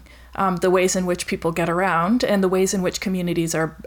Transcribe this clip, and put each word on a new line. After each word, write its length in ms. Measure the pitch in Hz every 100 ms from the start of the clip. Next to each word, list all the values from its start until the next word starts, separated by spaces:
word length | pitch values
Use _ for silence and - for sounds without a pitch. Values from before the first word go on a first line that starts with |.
| - - -
um, 220 | - 190 180
the 140 | 185
ways 240 | 185 180
in 100 | 190
which 220 | 180 175 -
people 240 | 190 165
get 180 | 170 170
around 540 | 170 190 165 175 240
and 220 | - 202
the 40 | 190
ways 240 | 185 190
in 80 | 196
which 200 | 180 -
communities 560 | - 185 175 170 165 160
are, 200 | 160 -